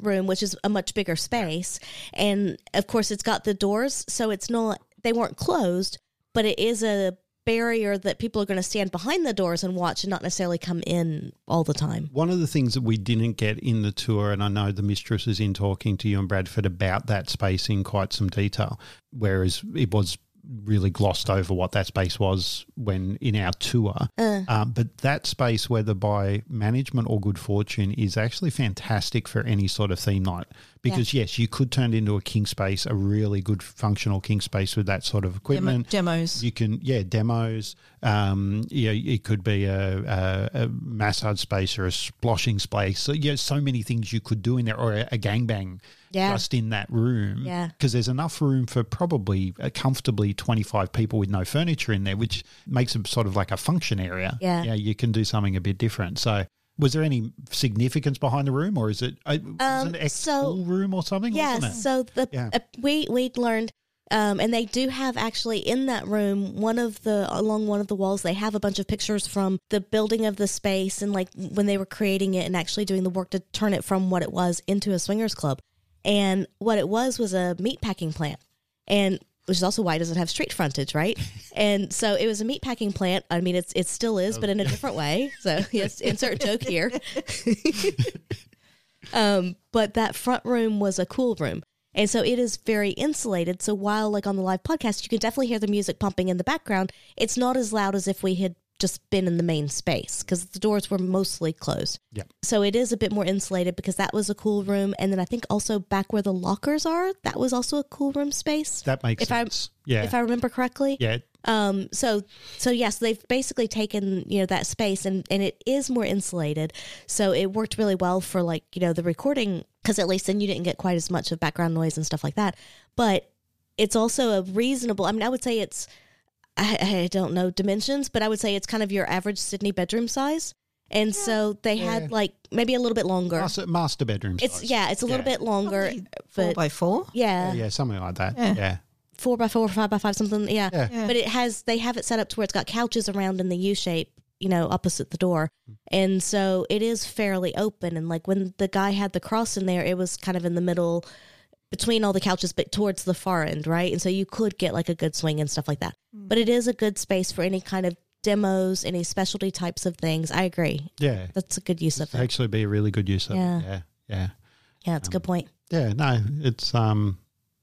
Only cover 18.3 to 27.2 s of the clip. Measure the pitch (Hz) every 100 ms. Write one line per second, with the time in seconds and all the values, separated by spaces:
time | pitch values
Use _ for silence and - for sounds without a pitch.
18.3 | 101 101 - 104 - - - _ 127 104
19.3 | 95 92 - 208 160 110 107 90 - _
20.3 | _ - 117 101 107 95 - 101 90 -
21.3 | 98 87 92 92 104 92 - 92 - 98
22.3 | 95 87 - - - 107 95 95 101 127
23.3 | 104 90 - - 120 104 - - - 226
24.3 | 202 190 110 113 117 113 - 135 147 -
25.3 | - 123 113 - 117 107 98 104 104 98
26.3 | 101 - 117 107 123 135 123 113 107